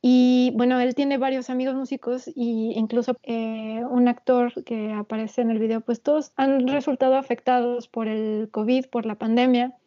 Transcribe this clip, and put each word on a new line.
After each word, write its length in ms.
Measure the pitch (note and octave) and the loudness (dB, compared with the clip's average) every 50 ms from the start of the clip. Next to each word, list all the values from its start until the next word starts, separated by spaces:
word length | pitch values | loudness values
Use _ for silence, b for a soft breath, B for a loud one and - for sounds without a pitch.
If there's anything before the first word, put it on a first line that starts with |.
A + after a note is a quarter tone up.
| - | 6
Y, 460 | B3 B3 B3+ B3 B3 B3+ B3 B3 B3+ - | 6 6 6 6 6 6 4 4 2 2
bueno, 260 | A3 B3 B3 B3+ B3+ | 2 2 2 2 2
él 140 | B3 B3+ B3 | 2 0 0
tiene 220 | C#4+ C#4+ C#4 C#4 | 0 0 0 0
varios 320 | C4 B3+ C4+ C4+ C4 A#3+ - | 0 0 -2 -2 -4 -4 -4
amigos 260 | B3+ B3+ B3+ C4+ C4 | -4 -4 -2 -2 -4
músicos 520 | C4 C4+ B3 C#4 C4+ - A#3 B3 B3+ B3 | -4 -4 -6 -8 -8 -4 -6 -6 -6 -6
y 460 | - - C#4 A#3+ A#3 A#3 A3 A3 A3+ - | -10 -8 -6 -4 -2 -2 -2 -4 -4 -2
incluso, 400 | - A3 G#3+ A#3 A#3+ A#3+ - B3+ - _ | -2 -4 -2 -2 -2 -2 -2 -4 -6 _
eh, 580 | - A#3 A3+ A3+ A3 A3 A3 A3 A3 A3 A3+ A#3+ B3+ | -8 -6 -6 -4 -6 -8 -8 -8 -8 -8 -8 -6 -2
un 200 | B3 B3 B3 B3 | 2 4 4 4
actor 420 | A#3+ B3 _ - B3+ B3 A#3+ A#3+ A#3+ - - | 2 0 _ 0 2 2 2 0 -4 -8 -10
que 260 | - A#3 A3 G#3+ G#3+ | -8 -8 -6 -6 -6
aparece 500 | G#3+ G#3 G#3 _ A3+ A3 A3 G#3+ - - | -6 -6 -6 _ -6 -6 -6 -6 -4 -2
en 80 | A#3+ A3+ | 0 0
el 100 | A3+ G#3+ | 0 0
video, 200 | A3 A3 A3+ A3+ | 0 0 -2 -2
pues, 220 | A3 - A#3+ A3+ | -2 -4 -6 -4
todos 320 | _ - D4 D#4 D4 - _ | _ 0 0 0 0 -4 _
han 320 | - C4+ C4+ C4+ C4+ B3+ | 0 0 2 2 2 2
resultado 480 | B3+ C#4 D4 - D#4 C4+ C4 C4+ C4 C4 | 0 0 -2 -2 -2 0 2 2 2 2
afectados 720 | C4+ C4+ - - - _ - B3+ B3 A#3+ A#3+ A#3+ A#3+ A#3+ | 2 0 -2 -6 -4 _ 0 2 2 2 0 -2 -4 -8
por 220 | _ - A3+ A3+ A3 | _ -8 -6 -4 -4
el 400 | A3 A3 G#3+ G#3+ G#3+ G#3+ A3 G#3+ | -4 -2 -2 -2 -2 -4 -4 -4
covid, 360 | - G#3+ G#3+ A3 B3+ C4 C4 | -4 -4 0 2 2 0 0
por 180 | - - A#3+ A3+ | -2 -6 -4 -4
la 100 | A3 G#3 | -4 -6
pandemia. 640 | G#3+ - A3+ A3+ A#3+ B3 B3+ B3 A#3+ B3 B3+ B3+ _ _ | -4 -2 0 2 2 4 4 2 2 0 -2 -6 _ _